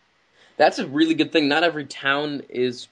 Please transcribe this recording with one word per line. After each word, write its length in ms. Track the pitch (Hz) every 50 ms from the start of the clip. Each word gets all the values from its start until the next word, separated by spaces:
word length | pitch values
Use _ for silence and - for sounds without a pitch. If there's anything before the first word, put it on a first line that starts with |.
| _ _ _ _ _ _ _ _ _ _ _
That's 220 | - 147 165 - 294
a 80 | 202
really 280 | 143 131 151 165 160 160
good 180 | 151 151 -
thing. 160 | - 165 147 139
Not 160 | 143 160 175
every 200 | 170 151 151 139
town 560 | - - - 139 139 139 147 151 151 143 131 - -
is 380 | - 123 127 127 120 - - -